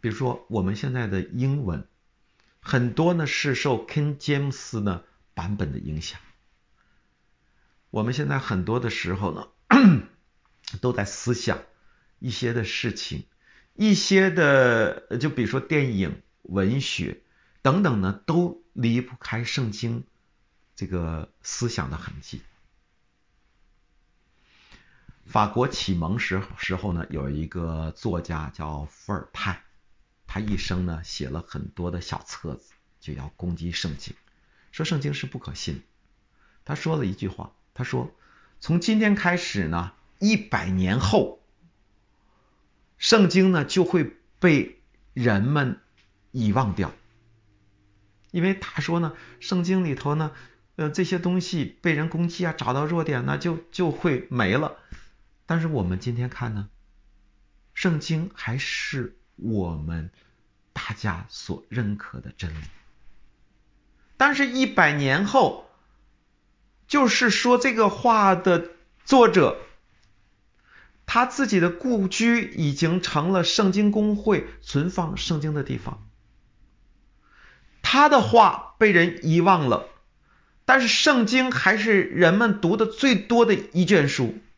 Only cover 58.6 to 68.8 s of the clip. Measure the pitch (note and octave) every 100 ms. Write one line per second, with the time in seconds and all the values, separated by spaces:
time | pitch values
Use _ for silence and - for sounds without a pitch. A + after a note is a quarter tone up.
58.6 | - - - C#3 A#2 - _ - G#2+ G#2+
59.6 | F2+ D#2+ D2+ E2 D#2+ _ _ _ _ _
60.6 | _ - - G#2 G#2+ E2+ F#2+ - - F2+
61.6 | _ A2+ G#2+ G2+ - B1+ B1+ - F2 D#2
62.6 | D2 - - _ - - - _ _ _
63.6 | _ _ _ _ _ _ C#4 C#4 C4+ B3+
64.6 | C4 - D#3+ D3 C#3 C#3 G3+ C4+ G3 -
65.6 | - _ _ _ _ _ _ _ _ _
66.6 | _ _ _ C#4+ B3+ - B3 - B3 B3
67.6 | B3+ A3 G#3+ - A#3+ A3 G3 F3+ F#3 E3+
68.6 | - -